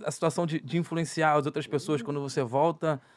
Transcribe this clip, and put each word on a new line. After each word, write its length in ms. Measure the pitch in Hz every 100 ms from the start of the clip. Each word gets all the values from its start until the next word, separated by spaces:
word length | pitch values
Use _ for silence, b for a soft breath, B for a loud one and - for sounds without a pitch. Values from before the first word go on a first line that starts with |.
a 60 | -
situação 360 | - 165 180 170
de, 140 | 156
de 160 | 135 165
influenciar 560 | 170 165 160 - 156
as 120 | 151 143
outras 200 | 156 -
pessoas 360 | 147 147 151
quando 180 | 180 143
você 220 | 139 147
volta 580 | 123 135 160 160 160 143 b